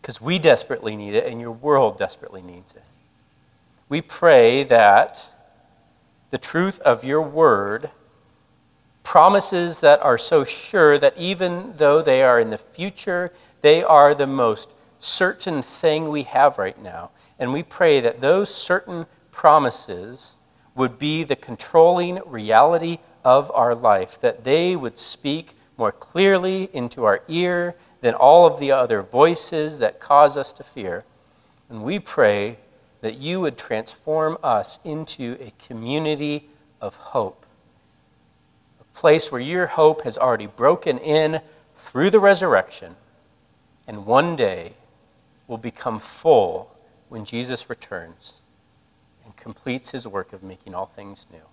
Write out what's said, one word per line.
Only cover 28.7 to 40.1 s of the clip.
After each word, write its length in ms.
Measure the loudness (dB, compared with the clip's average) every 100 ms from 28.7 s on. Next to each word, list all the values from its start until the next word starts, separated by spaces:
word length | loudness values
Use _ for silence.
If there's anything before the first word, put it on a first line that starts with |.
other 320 | 0 0 -2
voices 760 | -4 2 2 2 -4 -4 -6 -4
that 220 | -4 -6
cause 360 | 2 4 4 2
us 160 | -8
to 100 | -10
fear. 420 | -16 -12 -10 -10 -12 _ _ _ _ _ _
And 140 | -12
we 160 | -8 -8
pray 600 | -8 2 2 2 -4 -10 _ _ _ _
that 180 | -12 -10
you 220 | -8 -6
would 180 | -6 -8
transform 800 | -8 -8 -8 -12 -6 -4 -4 -4
us 360 | -4 -4 -4 -10
into 520 | -10 -10 -6 -6 -8 -14
a 120 | -18 _
community 840 | -20 -14 -6 -4 -4 -6 -6 -8 _ _ _ _
of 160 | -16 -16
hope, 500 | -8 -6 -6 -10 _ _ _ _ _ _ _ _ _ _ _ _ _ _
a 40 | _ -2
place 320 | 2 2 0
where 100 | -6
your 260 | -6 -6 -4
hope 360 | 2 2 2
has 140 | -8